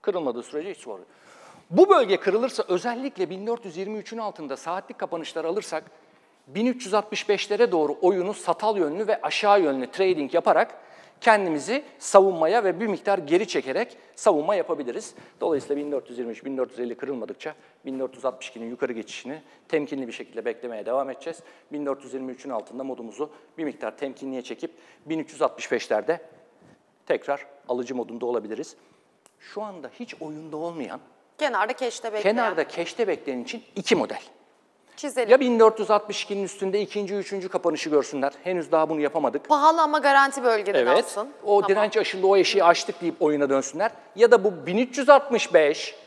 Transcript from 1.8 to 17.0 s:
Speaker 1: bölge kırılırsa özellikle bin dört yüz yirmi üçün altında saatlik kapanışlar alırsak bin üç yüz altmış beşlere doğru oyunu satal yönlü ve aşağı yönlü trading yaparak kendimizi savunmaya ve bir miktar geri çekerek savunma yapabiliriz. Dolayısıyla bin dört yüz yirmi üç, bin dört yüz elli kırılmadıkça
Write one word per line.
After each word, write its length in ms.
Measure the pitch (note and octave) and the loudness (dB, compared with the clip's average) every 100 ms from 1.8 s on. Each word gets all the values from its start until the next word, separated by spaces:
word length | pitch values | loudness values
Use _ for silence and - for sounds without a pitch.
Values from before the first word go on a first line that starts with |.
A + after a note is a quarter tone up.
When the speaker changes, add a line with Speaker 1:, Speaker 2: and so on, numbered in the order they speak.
| F#4+ | 8
Speaker 1:
bölge 280 | F#4 A3 G3 | 8 6 2
kırılırsa 460 | - G3+ B3 - - | 2 0 -2 -4 -2
özellikle 640 | F3+ A3+ A#3 C4+ - F3 | -2 -2 -6 -8 -6 -6
bin 180 | F#3+ G#3 | -6 -6
dört 180 | A#3 G#3+ | -6 -8
yüz 120 | D#3+ | -10
yirmi 200 | F#3+ G#3+ | -8 -8
üçün 200 | G3+ A3+ | -10 -10
altında 400 | G#3+ - D3 C3 | -10 -10 -12 -10
saatlik 400 | E3 F3+ G3 A#3+ | -8 -8 -10 -12
kapanışlar 480 | F#3+ E3+ D3+ E3 D#3+ | -8 -8 -8 -6 -4
alırsak 380 | F#3+ - D#3+ - _ _ _ _ _ _ C#3+ | -4 -6 -10 -10 _ _ _ _ _ _ -2
bin 100 | A#3+ | -2
üç 200 | B3 F#3+ | -2 -2
yüz 80 | |
altmış 360 | G#3 G#3 G3+ - | -2 -2 -8 0
beşlere 420 | G3 - G#3 A#3 | -2 0 2 2
doğru 260 | F3 D3 D3 | 4 0 2
oyunu 320 | F3+ F#3+ F3+ | 2 2 -2
satal 440 | G#3+ - E3 G#3+ G#3 | -6 -4 -2 0 0
yönlü 300 | D#3 E3 G#3 | 0 -2 -2
ve 140 | - | -2
aşağı 400 | - - G#3 G3+ | -2 0 4 6
yönlü 300 | D#3+ C3+ B2+ | 4 0 -4
trading 420 | - F#3+ E3+ C#3 | -2 0 0 0
yaparak 440 | E3+ F3 E3 F3 - - - - _ | 0 4 2 2 -4 -20 -20 -20 _
kendimizi 600 | - G#3+ F#3+ D3+ C3+ B3+ - - | 4 4 4 -2 -2 -6 -6 -14
savunmaya 640 | - G3 G3 F3 D#3+ A3 | 6 6 6 4 2 4
ve 160 | G3 F3 | 2 0
bir 80 | A3 | -2
miktar 300 | F3 - G3 | -2 -2 -2
geri 300 | C#3+ E3+ G#3+ | 2 0 2
çekerek 500 | D#3+ B2+ C3+ A#3+ - _ - | -4 -2 -4 -4 -8 _ 0
savunma 400 | - D#3+ D#3 G3+ | 2 2 2 0
yapabiliriz. 580 | D#3 D#3 B2+ A#2+ - - - _ | -2 -4 -6 -8 -10 -18 -20 _
Dolayısıyla 340 | - D3+ B2+ C#3+ D3 | -2 -2 -2 -6 -4
bin 60 | |
dört 180 | C#3 - | -6 -8
yüz 100 | B2 | -10
yirmi 120 | A#2 | -10
üç, 140 | A2 C#3 | -10 -10
bin 120 | C3+ | -6
dört 140 | B2 | -6
yüz 80 | A2 | -6
elli 160 | B2 | -10
kırılmadıkça 580 | - | -8